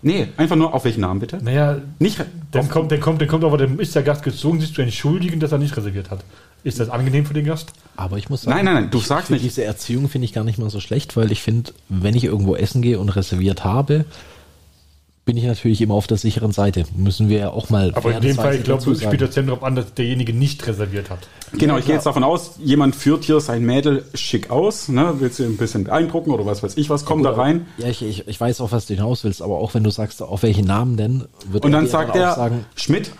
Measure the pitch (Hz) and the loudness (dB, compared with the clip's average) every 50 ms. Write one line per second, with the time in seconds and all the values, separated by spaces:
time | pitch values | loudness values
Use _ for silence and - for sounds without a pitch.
0 | - 143 180 196 131 98 - - 156 156 175 160 160 - - 117 - 123 113 110 | 2 2 2 2 -2 -4 0 0 2 4 4 4 4 4 0 0 0 0 0 0
1 | 101 90 92 98 113 117 - 190 127 117 131 143 147 143 143 139 139 139 - - | -2 0 0 -2 -4 -6 -8 -6 -4 0 2 2 2 2 0 -2 -6 -12 -2 0
2 | 156 208 208 - 156 - - - - - - - 143 139 - 160 160 156 156 147 | 0 0 0 -2 -8 -10 -10 -16 -16 -2 -2 0 0 2 0 0 0 2 0 0
3 | 147 160 160 151 151 139 156 160 160 156 147 139 135 127 131 175 214 - - - | 2 0 2 2 2 0 2 2 2 2 4 4 2 2 0 -2 -4 0 0 0
4 | - 147 147 147 - 143 120 - - 151 170 160 156 156 - - 131 120 107 - | 2 2 0 0 -2 -4 -4 -2 0 0 2 2 0 -2 -2 -2 -2 -2 -2 0
5 | - 147 160 185 175 180 165 160 156 143 147 139 143 143 - - 107 104 95 101 | 0 0 2 2 0 0 0 0 0 0 2 0 0 0 -2 -4 -4 -4 -4 -6
6 | 92 - 101 95 - - - - - _ _ _ _ - 113 120 117 110 117 120 | -6 -8 -10 -12 -12 -16 -20 -20 -20 _ _ _ _ -6 -2 -2 -4 -2 0 -2
7 | 131 131 131 147 147 147 147 151 147 147 160 156 - - - _ _ - _ - | 0 2 2 2 0 0 -2 -2 -2 -2 -2 -4 -8 -14 -20 _ _ -20 _ -8
8 | 95 92 95 101 98 - - 123 - - - 190 202 190 175 131 104 - 104 123 | -6 -4 -4 -6 -4 -4 -6 -4 -2 0 0 2 2 4 4 2 2 2 0 -2
9 | 107 - 143 156 180 - 160 127 117 127 - - 117 107 104 - - - 117 127 | 0 0 0 -2 0 0 0 0 0 -2 -2 -2 -4 -4 -4 -6 -6 -4 -2 -2
10 | 143 139 - 135 123 113 - 113 107 113 110 117 113 107 104 101 - - 107 147 | -2 -2 -2 -2 -4 -2 -2 -2 -2 -2 -2 -2 -4 -4 -4 -6 -6 -2 -4 -4
11 | - - - 117 113 107 104 - - - 110 117 120 - - - _ _ 98 92 | -4 -2 0 0 2 2 0 -2 0 0 0 0 0 -4 -12 -20 _ _ -2 0
12 | 90 104 113 123 117 113 98 104 101 98 - - 104 101 - 127 117 120 120 95 | 0 2 2 2 2 2 2 2 2 2 2 2 0 0 2 2 2 4 2 2
13 | 95 101 95 101 92 - - 90 92 98 95 - - 95 101 127 139 135 147 156 | 0 0 0 0 0 0 0 2 2 2 0 0 0 0 2 2 2 2 2 2
14 | 151 156 - - - - - - - _ _ _ _ _ _ _ _ _ _ _ | 0 -2 -6 -20 -20 -20 -20 -20 -20 _ _ _ _ _ _ _ _ _ _ _
15 | _ _ _ _ _ - 117 120 117 123 117 - - 117 110 101 113 107 101 101 | _ _ _ _ _ 0 0 2 0 0 -2 0 2 2 4 4 4 2 2 2
16 | 101 - 110 101 - 113 - 110 - 107 101 - 101 101 92 92 82 76 87 87 | 2 2 0 2 2 0 0 2 0 0 0 2 2 2 2 0 -2 -2 -2 0
17 | 95 98 90 - 110 104 104 104 101 98 - 107 - - 113 101 98 90 87 117 | 0 0 2 2 2 4 4 2 0 -2 -4 -6 -2 0 2 2 2 2 0 0
18 | - 120 117 117 113 139 139 123 113 139 143 131 117 127 135 131 123 139 127 107 | 0 0 0 2 2 2 2 2 2 0 0 0 0 0 0 0 2 0 0 0
19 | 110 107 101 95 135 127 - 139 135 135 127 123 - 131 131 127 123 95 - - | 0 0 2 2 0 0 0 0 0 0 -2 -2 -2 -2 -2 -2 -2 -4 -4 -4
20 | 123 120 127 127 123 113 113 117 139 147 147 - - - 107 95 104 98 98 101 | -2 0 0 0 0 0 0 2 2 0 0 -2 -4 -6 -4 -2 -4 -4 -4 -6
21 | 101 - 92 87 - - - - - - - - 156 151 147 131 120 139 156 151 | -6 -8 -12 -14 -14 -20 -20 -20 -18 -10 -2 0 2 2 2 2 2 2 0 2
22 | - 156 131 143 127 143 170 170 - - - - - 139 139 147 139 135 135 - | 0 0 0 2 2 2 2 0 -2 -8 -16 -6 0 2 4 6 6 4 2 2
23 | - 139 156 156 160 - 156 151 147 - 120 117 120 117 123 139 139 151 139 135 | 2 2 2 2 2 4 2 2 4 2 -2 0 0 2 2 2 2 2 2 0
24 | - - - 135 - - - 110 - - 120 135 165 208 208 - - - 131 127 | -2 -6 -10 -8 -6 -2 -2 -4 -2 0 0 2 2 2 0 -2 -6 -2 0 2
25 | 151 175 160 135 135 123 123 - 131 117 110 104 117 110 - 104 95 - - 151 | 2 2 2 0 -2 -2 -2 -2 -2 -2 0 -2 -2 -2 -2 -4 -2 0 0 0
26 | 165 165 170 165 165 160 135 110 101 101 104 101 - - - - 147 147 151 147 | 0 0 -2 -2 0 0 0 0 0 -2 -2 -4 -4 -6 -2 -2 0 0 0 -4
27 | 147 - 160 156 139 135 117 113 123 143 165 175 170 - - - 117 123 113 - | 0 -2 0 2 2 2 2 2 2 2 2 0 -2 -8 -12 -6 -4 -4 -4 -4
28 | 120 107 104 98 - - 104 - 117 120 120 - 127 104 120 113 - - 104 95 | -4 -6 -6 -8 -8 -10 -6 -2 -2 -2 -2 -2 -2 -2 -2 -2 -2 -2 -2 -2
29 | 104 117 127 - - 107 92 - - 92 98 78 80 85 - 117 107 107 101 - | 0 0 -2 0 -2 -4 -4 -2 -4 -4 -4 -2 -4 -2 0 2 2 2 2 0
30 | 107 107 - - - - 98 98 - 113 101 98 101 92 98 104 120 127 120 107 | -6 -6 -6 -12 -10 -8 -4 0 2 2 2 4 2 2 2 0 0 0 0 0
31 | 107 113 127 131 120 - _ _ - 92 95 104 - 143 147 156 156 - 165 160 | 0 0 -2 -2 -4 -8 _ _ -12 -4 -4 0 2 4 4 4 2 2 0 -2
32 | 160 - - 180 180 180 170 - 120 117 117 120 110 - _ - - - 143 208 | -2 0 0 2 2 2 2 0 0 -2 -2 -4 -6 -10 _ -10 -2 0 0 0
33 | 214 - - - | 0 -6 -12 -20